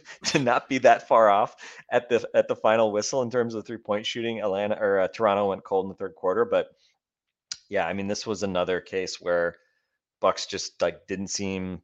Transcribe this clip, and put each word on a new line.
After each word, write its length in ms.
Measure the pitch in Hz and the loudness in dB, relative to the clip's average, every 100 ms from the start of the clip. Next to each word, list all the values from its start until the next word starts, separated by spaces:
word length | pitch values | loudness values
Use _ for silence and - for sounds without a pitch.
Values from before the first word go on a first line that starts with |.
| - - - | -12 -10 -2
to 140 | 156 | 0
not 280 | 123 123 - | 2 0 0
be 120 | 131 | 4
that 280 | 120 110 - | 6 6 4
far 220 | 120 107 | 6 6
off 260 | 101 123 - - - - | 6 2 -4 -20 -20 -2
at 180 | 120 - | -2 2
the, 180 | 117 - | 0 2
at 160 | 117 - | 0 0
the 80 | 123 | 0
final 340 | 113 110 110 | 4 4 4
whistle 300 | 104 104 139 | 0 -2 -2
in 100 | 120 | -2
terms 240 | 123 117 110 | -2 -2 -4
of 100 | 101 | -10
three-point 400 | 113 - 104 104 | -10 -6 -4 -4
shooting. 360 | 120 113 113 | -6 -6 -4
Atlanta, 360 | 104 95 104 104 | -2 -2 -2 0
or, 180 | 104 98 | 0 2
uh, 80 | 92 | 0
Toronto 400 | - 110 101 101 | 0 0 2 0
went 160 | 95 | -2
cold 220 | - 95 95 | -2 -2 -2
in 40 | |
the 60 | 92 | -8
third 200 | 95 - | -12 -4
quarter, 280 | 92 95 | -2 0
but 280 | 117 104 - _ _ _ _ _ _ _ _ - _ | 2 0 -2 _ _ _ _ _ _ _ _ -18 _
yeah, 180 | 98 85 | -4 -2
I 60 | |
mean, 140 | 98 98 | -4 -6
this 200 | 104 117 | -6 -6
was 160 | 101 | -6
another 380 | 101 90 87 90 | -2 -2 -2 -2
case 400 | - 95 87 - | -4 -6 -6 -6
where 340 | 87 87 85 - _ _ _ _ _ _ | -2 0 -2 -6 _ _ _ _ _ _
Bucks 260 | 98 - - | 0 0 -6
just, 360 | 95 - - | -8 -10 -4
like, 260 | 87 85 - | -4 -4 -8
didn't 220 | 95 95 | -8 -6
seem 520 | - 98 95 92 90 | -6 -6 -6 -8 -10